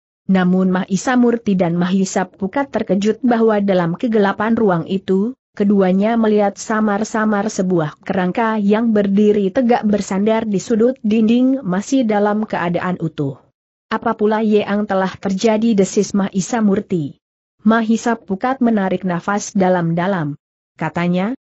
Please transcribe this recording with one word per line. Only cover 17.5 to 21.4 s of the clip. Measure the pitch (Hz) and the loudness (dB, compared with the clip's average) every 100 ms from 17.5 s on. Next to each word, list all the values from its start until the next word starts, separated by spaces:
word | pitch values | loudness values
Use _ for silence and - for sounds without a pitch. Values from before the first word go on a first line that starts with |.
| _ 214 | _ 0
Mahisa | 226 220 226 240 226 | 2 2 0 0 -4
Pukat | - 190 254 262 | -6 -4 -4 0
menarik | 233 214 190 180 | 0 0 0 -2
nafas | 185 170 - 208 - | -2 -4 -2 -4 -2
dalam-dalam. | 202 185 180 165 170 180 190 147 147 _ _ _ _ | 0 2 2 0 -2 -2 -2 -4 -8 _ _ _ _
Katanya, | 160 170 175 180 196 269 | -6 -2 -2 0 -2 -6